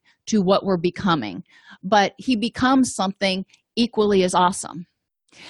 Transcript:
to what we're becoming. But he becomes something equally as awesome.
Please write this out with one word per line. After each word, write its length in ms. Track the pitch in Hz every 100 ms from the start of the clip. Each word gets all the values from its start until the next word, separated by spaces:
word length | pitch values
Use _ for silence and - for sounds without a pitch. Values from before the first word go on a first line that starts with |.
| _ _ -
to 120 | 214
what 240 | 180 196
we're 140 | 190 180
becoming. 640 | 175 - 202 160 107 87 - _ - -
But 320 | 185 208 196 -
he 180 | -
becomes 600 | 233 226 - 254 269 240
something 500 | - 190 - 196 185 185 _ _ -
equally 460 | 233 - 208 196
as 120 | 185
awesome. 520 | 185 180 196 - - 170 _ _ _ _ -